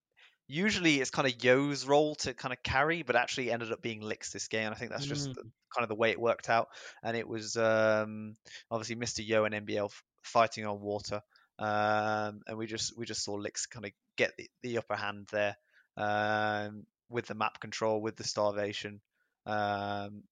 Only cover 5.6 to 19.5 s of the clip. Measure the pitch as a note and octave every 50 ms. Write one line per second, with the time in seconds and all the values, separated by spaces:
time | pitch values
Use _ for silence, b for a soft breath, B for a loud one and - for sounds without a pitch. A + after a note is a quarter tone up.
5.6 | _ _ - B2 A#2 A2 G#2+ G#2+ A#2 A2+ G2 - A#2 A#2 G2+ - - - A2+ A#2
6.6 | A2 - B B B B B B B A2+ A2+ A#2 G#2+ - A2+ A2 G#2+ G#2+ A2 A#2
7.6 | A2+ A2 A2 A2 A2 A2 G#2+ G#2+ G#2+ G#2+ G#2+ G#2+ G#2+ G#2+ A2 _ _ B B B
8.6 | B B A#2 A2+ A2 A2 A2+ A#2 A#2+ A2 - A#2 G#2+ G#2+ A2 A2 G#2+ G#2+ G#2+ G#2
9.6 | G#2 G#2 G#2 G#2 G2+ G#2 - - _ _ _ _ - - - A#2+ A2+ A2 - A2+
10.6 | G#2+ G#2+ G#2 G2+ G2+ G#2 G#2 G#2 - - G#2 G#2 - b b b b b b -
11.6 | G#2+ G#2+ G#2 G#2+ G#2+ G#2+ G#2+ G#2+ G#2+ G#2+ G#2+ G#2+ G#2+ G#2 G#2 G#2 - - A2 A2
12.6 | A2+ G#2+ A2 A2 - - - A2+ A#2 A2 A2 - - G#2 G#2 G#2 G#2 G#2+ - -
13.6 | - - - A#2+ G#2 G#2 - _ _ _ - - A#2+ - - - - - _ _
14.6 | - B2 A#2 A2+ - - G#2 G2+ G#2 G2+ G#2 G2+ G2+ - G#2+ G#2 G#2 G2+ G2+ _
15.6 | b b b b b b - - G#2 G#2 G#2 G#2 G#2+ G#2+ G#2+ G#2+ G#2+ G#2+ G#2+ G#2
16.6 | G#2 G#2 G#2 G#2 - _ _ _ _ _ A#2+ A#2+ - - - A2 G#2+ G#2+ - -
17.6 | - A2 - - A2+ A2 A2 G#2+ G#2+ A2 G#2+ - A2+ - - A2+ G#2 G#2 G2+ G#2
18.6 | G#2 G2+ G2+ - - G#2 G#2 G2+ _ _ _ _ _ _ _ _ - G#2+